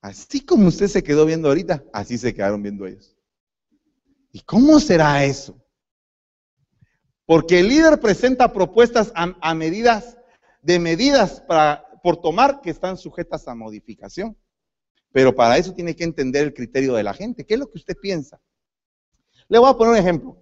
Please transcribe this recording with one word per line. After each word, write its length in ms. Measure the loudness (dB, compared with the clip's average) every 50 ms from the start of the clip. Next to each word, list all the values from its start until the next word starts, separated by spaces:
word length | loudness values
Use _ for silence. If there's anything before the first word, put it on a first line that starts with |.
Así 440 | -20 -20 -20 -20 -18 _ -10 -10 -2
como 220 | 0 4 4 4
usted 200 | 4 4 0 -4
se 160 | -2 -2 -4 -2
quedó 220 | 0 0 0 0
viendo 220 | 0 -4 -2 -2
ahorita, 360 | -2 -2 -2 -2 -6 -6 -8 -8 _
así 260 | -12 -12 -10 -8 -10
se 160 | -6 -6 -8 -6
quedaron 280 | -4 -4 -4 -4 -6
viendo 240 | -8 -10 -12 -12 -14
ellos. 320 | -16 -16 _ _ _ _ _ _ _ _ _ _ _ _ _ _ _ _ _ _ _ _ _ _ _ _ _ _ _
"¿Y 100 | _ -20
cómo 380 | _ -2 2 4 6 6 6 6
será 460 | 6 4 2 4 4 2 2 0 0
eso?". 340 | -2 -4 -6 -12 -20 -20 _ _ _ _ _ _ _ _ _ _ _ _ _ _ _ _ _ _ _ _ _ _ _ _ _ _ _ _ _ _ _ _ _ _
Porque 340 | 2 2 2 4 4 2 4
el 80 | 4 4
líder 300 | 4 4 6 6 4 4
presenta 520 | 2 0 0 2 0 -2 2 2 0 0
propuestas 600 | 2 -2 -4 0 2 2 2 4 2 -2 -2 -2 -4
a, 200 | -6 -6 -6 -8 -8
a 120 | -6 -6 -4
medidas, 640 | -4 -6 -6 -6 0 0 0 0 0 -6 -16 -20 _ _ _ _ _ _ _ _ _
de 160 | _ 0 0
medidas 640 | 0 0 -2 -2 0 0 2 2 2 2 0 -4 -14
para, 460 | _ -2 2 2 2 2 0 -4 -12 -20 -20 _ -2
por 140 | -2 -2
tomar 440 | -2 -4 -4 0 2 0 0 0 -4
que 80 | -10 -12
están 280 | -10 -8 -8 -10 -10
sujetas 500 | -12 -14 -16 -14 -14 -12 _ -12 -14 _
a 80 | -16 -18
modificación. 840 | -16 -16 -18 -18 -18 _ -20 -20 _ -20 -18 -14 -12 -12 -12 -14 _ _ _ _ _ _ _ _ _ _ _ _ _ _ _
Pero 220 | _ 2 2 2 4
para 240 | 2 2 2 2
eso 160 | 2 0 -4 -10
tiene 220 | -10 -10 -10 -8
que 80 | -6 -8
entender 400 | -8 -6 -6 -6 -4 -2 -2 -4
el 100 | -4 -6
criterio 400 | -12 -16 -8 -6 -4 -2 -2 -2
de 80 | -2 -4
la 100 | -4 -8
gente. 320 | -10 -12 -12 -12 -14 -6
¿Qué 80 | _ -6
es 60 | -6
lo 100 | -6 -12
que 80 | _
usted 180 | -20 _ -16 -16 _
piensa? 420 | -10 -8 -8 -8 -10 _ -20 _ _ _ _ _ _ _ _ _ _ _ _ _ _ _ _ _ _ _ _ _ _
Le 100 | _ 4
voy 120 | 4 6 6
a 80 | 4
poner 160 | 2 2 2 2
un 60 | 2
ejemplo. 380 | 2 0 -2 -4 -6 -12 -20 _